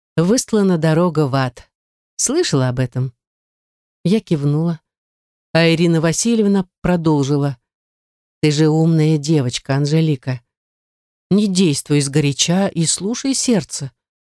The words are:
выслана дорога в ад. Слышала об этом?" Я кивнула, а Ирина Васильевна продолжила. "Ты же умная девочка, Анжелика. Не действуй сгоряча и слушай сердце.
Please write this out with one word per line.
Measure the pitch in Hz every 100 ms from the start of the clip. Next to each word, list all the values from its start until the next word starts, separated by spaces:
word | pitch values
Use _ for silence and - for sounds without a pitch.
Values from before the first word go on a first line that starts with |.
| _ -
выслана | 175 254 - 214 196 170
дорога | 160 156 180 151 143
в |
ад. | 135 131 - - _ _ _ _ -
Слышала | - 320 339 143 127
об | 127
этом?" | 127 127 131 _ _ _ _ _ _ _ _ _
Я | 170 214
кивнула, | - 156 143 147 170 160 _ _ _ _ _ _ _
а | 165 165
Ирина | 165 175 165
Васильевна | 165 156 233 233 202 196 185 _
продолжила. | 180 180 160 147 135 147 143 127 _ _ _ _ _ _ _ -
"Ты | 151
же | 147 156
умная | 156 160 160 151 156
девочка, | 139 156 123 - - 135
Анжелика. | 143 160 160 143 - 123 _ _ _ _ _ _ _ _ -
Не | 196 208
действуй | 180 180 139 - 147
сгоряча | 139 147 143 131 - 180 196
и | 170 156
слушай | - 190 240 269
сердце. | 262 - 214 131 - 135 _ _ _ _